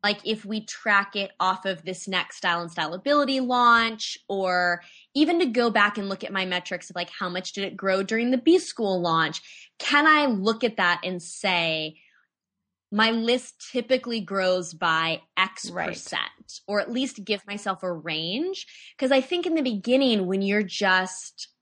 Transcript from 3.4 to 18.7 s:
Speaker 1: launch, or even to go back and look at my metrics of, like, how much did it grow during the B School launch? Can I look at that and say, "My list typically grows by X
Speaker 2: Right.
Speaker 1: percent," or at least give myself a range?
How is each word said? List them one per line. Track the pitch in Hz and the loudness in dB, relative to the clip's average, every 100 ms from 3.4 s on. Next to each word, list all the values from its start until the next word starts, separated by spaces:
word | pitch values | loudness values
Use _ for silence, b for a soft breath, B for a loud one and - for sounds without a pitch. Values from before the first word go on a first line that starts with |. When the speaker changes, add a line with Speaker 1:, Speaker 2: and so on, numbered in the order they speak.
| 247 | 0
Speaker 1:
launch, | 247 240 233 226 220 - - - | 4 6 6 4 -2 -10 -10 -6
or | 196 185 180 180 175 B B B 277 | -2 0 2 2 0 B B B 2
even | 302 339 | 4 4
to | 277 | 2
go | 226 240 | 2 2
back | 208 208 214 | 4 2 0
and | 196 | -6
look | 190 | -6
at | - | -6
my | 196 185 | -4 -2
metrics | 180 - 180 - | -4 -4 -10 -8
of, | 175 | -10
like, | 180 | -10
how | - 185 | -6 -6
much | 180 185 | -6 -8
did | - | -8
it | 196 - | -8 -4
grow | 190 190 | 0 0
during | 190 220 240 | 0 0 2
the | 262 | 2
B | 285 359 | 4 4
School | - - 208 185 | 2 -2 0 2
launch? | 175 165 156 160 B B B _ | 2 2 2 -2 B B B _
Can | - 294 311 | 2 4 6
I | 302 285 | 6 4
look | 208 202 220 | 2 0 0
at | 233 220 | -2 2
that | 180 175 | 2 2
and | 185 180 | -2 -8
say, | - - 196 175 165 160 156 156 b b b _ _ _ _ _ _ | -10 -4 0 0 0 -2 -6 -10 b b b _ _ _ _ _ _
"My | 208 226 | 2 2
list | 233 226 254 - _ - | 2 2 0 -2 _ -6
typically | 254 240 254 247 226 | -6 0 -2 0 -6
grows | 180 196 185 180 175 | -4 0 2 0 -2
by | 160 170 160 165 165 _ - | -2 0 2 0 -4 _ 0
X | 190 - - | 0 -2 -10
Speaker 2:
Right. | 175 160 | -6 -6
Speaker 1:
percent," | - - - 53 _ - - - | -8 -8 -6 -6 _ -20 -18 -2
or | 208 | -2
at | - | -2
least | 240 269 - | -4 -4 -8
give | 190 202 - | -6 -6 -6
myself | 202 208 185 | -8 -6 -4
a | 185 | -4
range? | 170 160 156 165 220 359 381 - | -6 -6 -6 -4 -4 -4 -6 -12